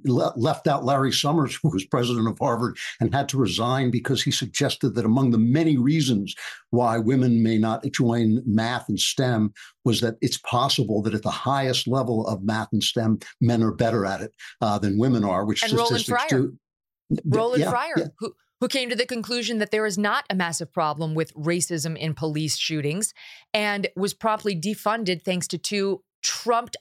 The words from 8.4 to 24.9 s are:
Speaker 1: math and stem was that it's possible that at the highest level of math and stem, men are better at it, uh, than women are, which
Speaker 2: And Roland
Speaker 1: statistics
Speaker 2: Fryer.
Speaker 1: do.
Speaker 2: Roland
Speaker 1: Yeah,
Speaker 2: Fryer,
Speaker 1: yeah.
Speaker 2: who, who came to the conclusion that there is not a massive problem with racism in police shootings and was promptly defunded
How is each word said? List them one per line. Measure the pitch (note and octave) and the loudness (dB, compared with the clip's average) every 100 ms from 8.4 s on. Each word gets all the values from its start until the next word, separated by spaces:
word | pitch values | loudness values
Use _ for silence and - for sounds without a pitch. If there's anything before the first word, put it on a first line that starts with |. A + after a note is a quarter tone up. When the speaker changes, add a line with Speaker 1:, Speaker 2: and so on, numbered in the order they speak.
Speaker 1:
math | B2+ G#2+ A2+ A#2+ - | 2 0 0 -2 -4
and | G2 | -2
stem | - - C3 A2+ G#2+ - - _ - | -2 0 2 2 0 -4 -18 _ 0
was | A2 | 2
that | A#2 A2+ | 0 0
it's | C3 - | -2 -4
possible | - B2 C3+ - G#2 G#2+ | -2 0 2 2 0 0
that | G#2+ | 0
at | G#2+ | -2
the | G#2 | -2
highest | - - C#3 C3 B2+ - | -4 -2 0 0 0 0
level | C3 A#2+ A2 A2 | 0 0 0 -2
of | G#2 | -2
math | G2 A2 A2 | -2 -2 0
and | A2 | 0
stem, | - - A2+ A2 - - | 0 0 2 0 -2 0
men | A#2+ A#2 | 2 4
are | A2+ | 2
better | A2 A2+ A2+ | 2 2 2
at | G2 F#2+ | 0 -4
it, | G#2+ - - - | -8 -14 -20 -4
uh, | A2+ G#2 | 0 0
than | G2+ G2+ | 0 2
women | B2+ A#2 | 2 2
are, | G2+ F#2 G#2 | 2 0 0
which | G#2+ | 0
Speaker 2:
And | A3+ | 0
Roland | A3+ A#3 A#3 | 0 2 0
Speaker 1:
statistics | A3+ A#3+ C#4+ | 0 -2 0
Speaker 2:
Fryer. | C3 | 0
Speaker 1:
do. | C3 - _ _ _ _ - - | 0 -4 _ _ _ _ -6 -4
Speaker 2:
Roland | D#3+ C#3 A3+ B3 | 0 2 2 2
Speaker 1:
Yeah, | - | 0
Speaker 2:
Fryer, | - D#4 D4 | 0 -2 -2
Speaker 1:
yeah. | E3+ - | -4 -6
Speaker 2:
who, | A#3 - _ _ | -12 -12 _ _
who | B3+ | -2
came | C#4 B3 | -2 -2
to | A#3 | -4
the | B3 | -6
conclusion | A#3+ G3+ A#3+ A3 A3+ | -6 -4 -4 -2 -2
that | G#3 | -2
there | G#3+ G#3+ | 0 0
is | F#3 | 0
not | G#3 B3 - | 0 -2 -2
a | |
massive | F#3+ E3+ D#3+ E3 | -4 -2 -4 -6
problem | - D#3 D3 D#3+ | -2 -2 -2 -2
with | D#3 D#3+ | -2 -4
racism | - D3+ F3 E3 E3 D#3 D#3 | -4 -2 -2 -2 -4 -4 -4
in | D#3+ | -4
police | D3+ D#3 D3+ D#3 - | -4 -4 -2 -2 -4
shootings | - D#3 C#3+ E3+ A3+ - - - - | -4 -2 -2 -2 -4 -8 -20 -20 -4
and | G#3+ G#3 G3+ G3 - | -2 0 -2 -4 -4
was | G3+ | -4
promptly | - A3+ G#3+ G#3 | -2 -2 -2 -2
defunded | F3+ F3 G#3+ G#3 | -4 -4 -4 -2